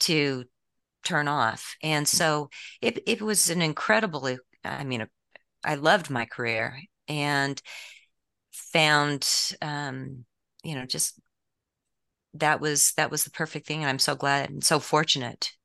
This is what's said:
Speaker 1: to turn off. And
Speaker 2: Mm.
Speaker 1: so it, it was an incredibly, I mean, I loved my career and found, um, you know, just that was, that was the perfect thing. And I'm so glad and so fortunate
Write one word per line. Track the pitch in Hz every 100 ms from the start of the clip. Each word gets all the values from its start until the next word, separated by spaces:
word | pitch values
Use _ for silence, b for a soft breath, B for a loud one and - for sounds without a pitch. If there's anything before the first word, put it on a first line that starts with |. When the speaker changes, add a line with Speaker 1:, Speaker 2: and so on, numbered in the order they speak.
Speaker 1:
to | - 156 143 131 123 _ _ _ _ _
turn | - 165 147
off. | 147 113 - - -
And | 156 151 147
Speaker 2:
Mm. |
Speaker 1:
so | - 165 151 143 B B B
it, | 233 226 -
it | 226
was | 214 190 165
an | 170
incredibly, | 160 143 - 214 220 151 131 127 _ _
I | - 135 143
mean, | 120 110 _ _ - _ _ -
I | 147
loved | 156 196 156
my | 127
career | 113 - 117 113 113 127 170 _ -
and | 151 147 143 139 135 B B B B B _ _ _ _
found, | - - 165 151 151 147 143 - - - -
um, | 156 147 143 131 131 131 120 _ _ _
you | 160 143
know, | 127
just | 160 - - _ _ _ _ _ _ _ _ _ _ _ 151
that | 151 147
was, | 151 143 - -
that | 156
was | 151
the | -
perfect | - 160 151 -
thing. | 156
And | 147
I'm | 131
so | - 139
glad | 143 139 143
and | 147
so | - 156
fortunate | - 151 151 139 120 - - -